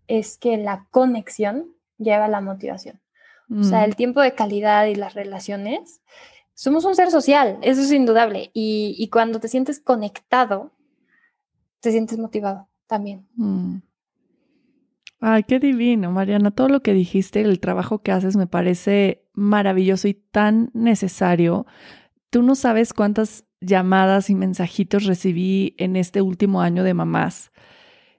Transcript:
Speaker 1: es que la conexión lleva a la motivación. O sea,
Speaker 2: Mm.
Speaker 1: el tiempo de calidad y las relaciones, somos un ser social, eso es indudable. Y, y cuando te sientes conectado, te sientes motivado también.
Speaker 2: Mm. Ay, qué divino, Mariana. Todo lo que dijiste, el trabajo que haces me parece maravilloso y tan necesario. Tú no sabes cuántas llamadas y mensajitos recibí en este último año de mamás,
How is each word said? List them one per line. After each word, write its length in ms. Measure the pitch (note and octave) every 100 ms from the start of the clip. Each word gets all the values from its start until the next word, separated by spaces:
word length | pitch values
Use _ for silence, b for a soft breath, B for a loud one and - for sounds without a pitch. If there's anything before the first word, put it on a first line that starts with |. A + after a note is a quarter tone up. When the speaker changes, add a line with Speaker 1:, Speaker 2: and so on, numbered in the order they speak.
| -
Speaker 1:
es 300 | A3+ G#3+ -
que 200 | A#3+ A3
la 300 | G#3 G3 -
conexión 840 | B3+ B3+ A3+ - - G3+ B3+ E4+ _ _ -
lleva 280 | A3 G#3 G#3+
a 40 |
la 120 | G#3
motivación. 600 | G3 F#3+ G3+ F#3+ A3 - _ _ b b b G#3+
O 40 |
sea, 180 | G3+ G3+
Speaker 2:
Mm. 20 |
Speaker 1:
el 120 | G#3+ G#3
tiempo 240 | B3 B3+
de 120 | C4 C4+
calidad 500 | G#3 G3+ G#3 G#3 G#3+
y 80 | G3+
las 180 | G3
relaciones, 880 | G3+ G3+ F#3+ - G3+ G3+ D4 - _ _ b b b b -
somos 300 | C4+ D#4 F#4
un 100 | F#4
ser 160 | F4+
social, 480 | D#4+ C4 C#4+ B3 G3
eso 180 | B3+ C4
es 100 | C#4
indudable. 600 | C#4+ A#3+ A3+ A3+ G3 -
Y, 420 | A3+ A3 G#3+ G#3 -
y 120 | A3
cuando 300 | A3+ A3+ A3
te 80 | A3+
sientes 300 | B3+ C4 C#4+
conectado, 920 | - A#3 G#3 - _ B3 A#3+ G3 C#4+ _ _ _ _ _ _ _ _ _ _ _
te 100 | A#3
sientes 260 | A3 A3 A3
motivado 520 | A3 A3 G3+ G3 - _ -
también. 400 | G#3+ G3+ G3 - A#3
Speaker 2:
Mm. 460 | G#3 F#3+ F3+ F#3 - _ _ _ _ _ _ _ _ _ _ _ - _
Ay, 240 | A3 A3
qué 160 | - B3+
divino, 520 | C#4 B3 A#3+ A3+ F3
Mariana. 400 | F#3 G3 G#3 G#3
Todo 160 | G#3 C4
lo 120 | C#4
que 120 | A#3
dijiste, 480 | G3 F3+ F#3+ F#3+ G#3
el 180 | G#3+ F#3
trabajo 420 | F#3+ F#3 F3+ G#3+
que 100 | -
haces 240 | F#3 F#3+ G3+
me 120 | F#3
parece 760 | F3 F3+ F3+ G#3 G3+ G3 - _
maravilloso 760 | - G3+ G#3 G3 F#3 F#3+ F#3+ G3+
y 80 | G3+
tan 560 | _ G#3 G#3 A3 A#3
necesario. 920 | A3 A#3 G#3 F#3 - F3+ F3 E3+ F3 - B B B B B _
Tú 120 | A#3+
no 120 | B3 C4+
sabes 380 | B3 A3 A#3
cuántas 520 | - G#3 G#3 A3 - - _
llamadas 680 | F#3 F#3+ F#3 F#3+ F#3+ G3 G3
y 60 | F#3+
mensajitos 680 | F#3+ F#3 F3 - F#3 G3+ G3+
recibí 720 | F3+ F#3+ E3+ F#3 F#3+ F#3+ -
en 160 | F#3 F#3
este 240 | F3+ G3+
último 400 | F#3+ F3+ G3+ F#3
año 220 | F3 F3
de 100 | F#3 F3
mamás, 560 | E3 E3 F3 - - b b b b b b